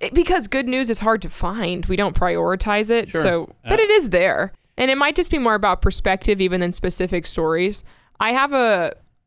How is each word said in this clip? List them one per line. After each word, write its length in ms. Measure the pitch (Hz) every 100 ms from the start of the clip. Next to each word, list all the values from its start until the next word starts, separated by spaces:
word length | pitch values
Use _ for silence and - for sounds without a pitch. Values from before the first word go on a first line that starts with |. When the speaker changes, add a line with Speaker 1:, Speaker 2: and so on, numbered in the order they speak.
Speaker 1:
it, 120 | -
because 340 | 320 339 359 208
good 180 | 269 247
news 240 | 254 240
is 100 | 220
hard 220 | 214 226
to 80 | 175
find. 560 | - 175 214 180 180 170
We 100 | 185
don't 180 | 202 175
prioritize 720 | 180 170 170 185 214 208 214
it. 180 | 233 -
Speaker 2:
Sure. 100 | 165
Speaker 1:
So, 320 | 170 170 - - -
but 120 | 427
Speaker 2:
Yeah. 60 | 427
Speaker 1:
it 40 |
is 200 | 427 262
there, 420 | 175 180 - 190 - _ -
and 140 | 262
it 60 | 269
might 180 | 285 311
just 140 | 349
be 80 | 320
more 160 | 240
about 260 | 214 202 180
perspective 580 | 202 - 202 190 - 196
even 200 | 185 180
than 120 | 175
specific 540 | 180 185 - 185 180 -
stories. 580 | - 160 160 185 208 - - _ _
I 120 | 214
have 200 | 247 285
a, 400 | 277 233 196 165 - _ _